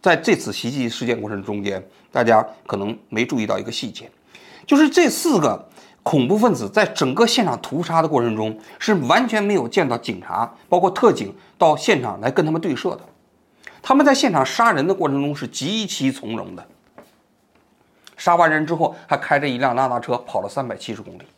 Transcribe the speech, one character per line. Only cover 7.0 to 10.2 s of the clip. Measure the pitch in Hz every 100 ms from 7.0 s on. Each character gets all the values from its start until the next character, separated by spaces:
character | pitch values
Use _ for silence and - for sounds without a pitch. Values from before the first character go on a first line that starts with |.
| 135
个 | 135 233
现 | 247
场 | 190 120
屠 | - 139
杀 | 170 165
的 | 160
过 | 143
程 | 117
中， | 110 110 110 - -
是 | -
完 | 196 123 190 254
全 | 214
没 | 202 196
有 | 117
见 | 196 147
到 | 117
警 | - 95